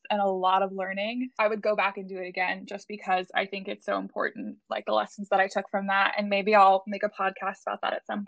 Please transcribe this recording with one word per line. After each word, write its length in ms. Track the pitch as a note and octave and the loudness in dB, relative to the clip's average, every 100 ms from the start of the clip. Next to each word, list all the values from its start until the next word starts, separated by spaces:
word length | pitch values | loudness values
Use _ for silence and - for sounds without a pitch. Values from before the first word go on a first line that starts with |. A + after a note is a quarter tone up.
| - | -4
and 120 | G#3 | 0
a 40 | G3 | 0
lot 380 | F#3+ F#3 F#3+ | 2 2 2
of 80 | F#3+ | 2
learning. 580 | F#3+ F#3 G3 G#3+ B3 B3+ - | -2 -6 -4 -4 -4 -6 0
I 120 | G#3+ | 0
would 120 | G#3+ | 0
go 140 | G#3 G#3 | 0 0
back 220 | G3 G3+ | 0 -2
and 100 | F#3+ | -8
do 100 | F#3+ | -10
it 100 | F3+ | -6
again 380 | F#3 F3+ F#3+ G3 | -4 -2 -4 -8
just 220 | G3+ - | -12 -10
because 400 | G#3 - F#3 F#3 - | -8 0 0 0 -4
I 100 | G3 | -4
think 220 | G3 G3 | -6 -8
it's 180 | G#3+ - | -8 -4
so 120 | G3 | -4
important, 600 | G3 - - - G#3+ - - | -4 -4 -4 -4 -10 -12 -8
like, 160 | - - | -6 0
the 80 | |
lessons 340 | G#2+ G#3 - G3 | 0 0 -6 0
that 120 | G3 | 2
I 60 | G3 | 2
took 220 | G#3 G3 | -2 -4
from 180 | G3+ G3 | -4 0
that. 260 | G3 G3 G#3 | 2 2 0
And 120 | G#3 | 0
maybe 260 | G3+ G3 G#3+ | 0 4 8
I'll 280 | G3 F#3+ G3+ | 8 6 2
make 160 | G3+ | -4
a 60 | G#3 | -4
podcast 540 | - F#3+ F#3 F#3+ G3+ - | -2 -4 -2 -6 -6 -8
about 140 | G#3 | -4
that 120 | - | -4
at 140 | - - | -4 -4
some 160 | G#3 | -6